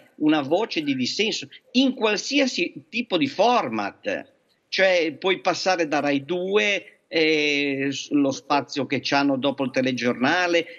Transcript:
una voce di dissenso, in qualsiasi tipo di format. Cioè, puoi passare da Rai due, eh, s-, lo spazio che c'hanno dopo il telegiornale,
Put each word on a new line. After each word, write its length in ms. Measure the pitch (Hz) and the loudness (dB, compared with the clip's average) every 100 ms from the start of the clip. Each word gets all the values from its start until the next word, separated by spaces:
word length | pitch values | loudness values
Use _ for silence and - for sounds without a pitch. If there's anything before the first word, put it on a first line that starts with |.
| - - | -8 -2
una 260 | 151 156 | 2 2
voce 400 | 135 175 226 170 | 2 -2 -2 -4
di 120 | 147 | -4
dissenso, 540 | 131 120 - 214 - 127 - _ | -2 -2 -2 -2 -4 -10 -20 _
in 220 | 247 269 | 0 2
qualsiasi 920 | - 214 202 - 277 262 - 175 151 - | 2 0 0 -2 0 0 -2 -6 -6 -10
tipo 260 | 226 247 180 | -8 -2 -2
di 120 | 135 | -2
format. 1080 | - 226 240 147 110 98 - - 82 - _ _ _ - | 2 2 2 0 -4 -6 -6 -6 -6 -8 _ _ _ -8
Cioè, 460 | - 190 180 160 139 | 2 4 4 0 -2
puoi 220 | 185 180 | -2 0
passare 480 | 185 165 190 180 156 | 0 0 0 0 0
da 140 | 147 | 0
Rai 240 | 143 139 139 | 0 -2 -2
due, 720 | 180 185 208 208 196 - _ - | -4 0 2 2 -2 -6 _ -6
eh, 800 | 160 156 156 147 143 143 135 139 | 0 2 2 2 0 0 -2 -2
s-, 180 | 131 - | -4 0
lo 200 | 147 139 | 2 2
spazio 540 | 135 - 143 135 147 131 | 0 0 -2 0 -6 -4
che 140 | 131 | -4
c'hanno 360 | - 139 143 135 | 0 2 2 0
dopo 260 | 135 135 | -2 -2
il 80 | 131 | -2
telegiornale, 960 | 135 131 123 120 113 131 180 175 170 160 | 0 -2 0 -2 0 0 2 2 0 -2